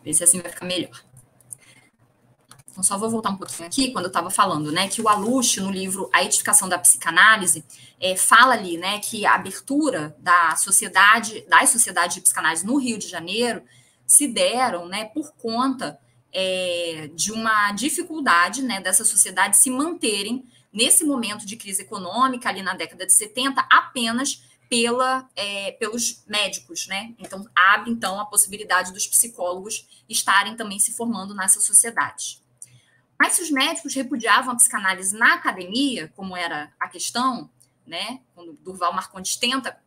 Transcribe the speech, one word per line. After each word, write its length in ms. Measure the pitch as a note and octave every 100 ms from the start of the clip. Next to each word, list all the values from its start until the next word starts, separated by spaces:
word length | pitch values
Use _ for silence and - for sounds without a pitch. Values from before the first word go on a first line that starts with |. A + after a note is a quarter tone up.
| D3
Ver 60 |
se 100 | D#3
assim 160 | E3+ F#3
vai 100 | E3+
ficar 140 | -
melhor. 400 | F3+ F3+ - - _ - _ _ _ - _ _ _ _ _ _ _ _ _ - -
Então, 120 | -
só 140 | F#3 G3
vou 140 | A3
voltar 180 | A3+ G#3+
um 80 | G3
pouquinho 320 | F3+ - -
aqui, 240 | - C4
quando 140 | B3 F3
eu 40 |
tava 200 | F#3 F3
falando, 420 | F#3+ G3 D#3 D3+
né, 160 | D#3+ G3
que 140 | G#3+
o 60 | A3
Aluche, 520 | G#3 G3+ C4 A#3 -
no 100 | G3
livro 380 | F#3+ F#3+ F#3+ F3+
A 100 | E3+
Edificação 420 | G3+ - - - F#3
da 120 | F3
Psicanálise, 840 | - - F3 E3 G#3 A3 F#3 D#3+ - - - _
é, 160 | F#3 F#3
fala 380 | - A3+ B3+
ali, 240 | A3+ F#3 E3+
né, 220 | F3+ G#3
que 260 | - G#3+ G3+
a 80 |
abertura 800 | - G3 - - C#4 D4+ E3+ D3+ -
da 380 | F#3 F3 E3 E3
sociedade, 880 | - - G3+ F#3 G3+ A#3 A3 G#3+
das 260 | - E3 C4
sociedades 460 | A3+ - F#3 F3
de 80 | F#3
psicanálise 420 | - - D#3+ E3
no 140 | F#3+ C#4
Rio 180 | B3+ G#3+
de 100 | -
Janeiro 560 | F3 E3 G#3 A#3+ G#3+ _ _ _ _ -
se 200 | - C#4+
deram, 600 | G#3 F#3 A#3 B3+ F3+ F3
né, 160 | G3
por 300 | A3 D4+ D4+
conta, 640 | _ A3+ A3+ C4 B3+ E3+ - _ _ _
é, 800 | F#3 F#3+ F#3 F3+ F3 E3+ D#3 D3+
de 160 | E3 G3
uma 420 | A3 A3+ G#3+ G#3
dificuldade, 880 | G3+ C4 - E4+ D#4+ C4 E3+ F3+ A3+
né, 180 | C4 F#3+
dessa 240 | F#3 F#3+
sociedade 540 | A3+ - G3+ F#3 G3+ G3+
se 100 | C4+
manterem 800 | B3+ D#4 F4 A3+ G3+ G3+ B3+ - _ _
nesse 320 | G3+ - -
momento 400 | D#4 C4+ G3+ G#3
de 100 | F#3+
crise 280 | A3 G3+ F#3+
econômica, 680 | - G#3 F3+ G#3+ C4 B3 A3+
ali 140 | F#3+
na 100 | F#3
década 320 | F#3 E3 F3
de 80 | F#3+
setenta, 480 | - G#3 - C4+ C4 -
apenas 720 | C#4 - C4 A#3 A#3 C#4 - _ _ _
pela, 560 | A#3+ A#3 B3 B3+ C4 C4
é, 380 | - G3+ G3+ G3
pelos 500 | F#3+ G#3+ A#3 A#3 - _
médicos, 600 | G#3 G3 F#3+ _ E3+ -
né? 260 | F#3+ A3+ A#3
Então, 300 | F#3+ F#3+ G3+ -
abre, 340 | F#3 G#3+ A#3
então, 300 | A#3 G#3 G3
a 60 | G#3
possibilidade 680 | G#3 - G#3 G3+ F3+ F#3
dos 140 | F#3+ -
psicólogos 840 | - A#3 - F3+ F#3 G3 A3 _ - _
estarem 500 | A3+ - G3 G3+ A#3
também 220 | G#3+ G3
se 140 | -
formando 420 | - A#3 G3+ F#3+
nessa 240 | G#3 F#3+ -
sociedade. 840 | - - A#3 A3 C3 - - - _ _ - - _ _ _ _
Mas 140 | D#4+
se 80 | -
os 100 | E4
médicos 440 | C#4 D4 E4+ C#4+
repudiavam 580 | C4 C4+ C#4 A3+ G#3 B3+
a 40 | A#3+
psicanálise 600 | - A3 F#3+ F#3 F#3+ G#3+
na 160 | B3
academia, 800 | E4+ D4 F#3+ F3+ A3+ C#4 A3 D#3
como 220 | - F#3+ F3+
era 340 | E3+ D3+ D3 _
a 80 | F#3
questão, 640 | E3+ - A#3 C4 A3 D3+ _ _ _ -
né, 340 | E3 G#3 B3+ _
quando 180 | _ E3+ D3
Durval 300 | - F#3 F3
Marcondes 440 | F#3 - F#3 F#3 -
tenta 380 | A#3+ C4 A#3 -